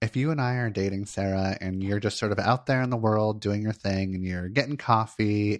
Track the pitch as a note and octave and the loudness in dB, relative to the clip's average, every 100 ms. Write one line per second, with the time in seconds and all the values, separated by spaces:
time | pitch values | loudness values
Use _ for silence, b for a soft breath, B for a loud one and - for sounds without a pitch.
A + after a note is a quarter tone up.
0 | A2+ B2+ D3 D3+ B2 B2 A#2+ G2+ G2 G2 | -2 0 0 0 0 0 -2 0 0 -2
1 | G2+ - G2 F#2+ F#2+ F#2+ F#2 F#2+ G2 G#2 | -4 -2 0 0 0 -2 -4 -2 0 0
2 | G#2 - G#2+ G2+ G2+ B2+ - B2+ B2+ A#2+ | 0 -2 -2 0 2 0 2 0 0 0
3 | A2 G#2+ G#2+ G#2+ G#2 G#2 G#2+ G#2+ G2 F#2+ | 2 4 2 0 -2 0 -2 -2 -2 0
4 | F#2+ F#2 F#2 F2+ F2+ B2 C3+ D3 - A2 | 0 -2 -4 -4 -2 -2 -2 -4 2 2
5 | A2 - G#2+ G#2 G#2 | 2 0 2 2 2